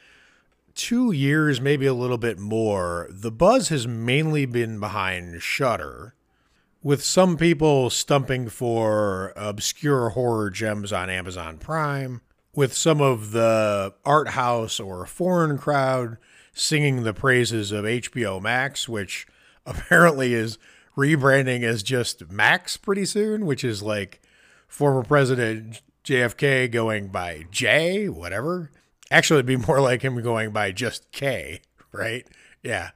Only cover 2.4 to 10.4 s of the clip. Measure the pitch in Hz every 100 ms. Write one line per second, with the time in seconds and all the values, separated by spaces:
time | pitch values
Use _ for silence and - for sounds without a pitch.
2.4 | 101 110 110 98 87 87 85 95 113 110
3.4 | 180 262 175 151 117 113 117 139 156 151
4.4 | 131 120 113 107 104 104 92 90 87 85
5.4 | - - 131 104 73 62 104 - _ _
6.4 | _ _ _ _ 139 143 - 185 185 156
7.4 | 170 156 156 139 120 - - 143 135 127
8.4 | 117 - 120 113 110 107 104 92 95 -
9.4 | 104 104 - - 147 135 117 123 123 110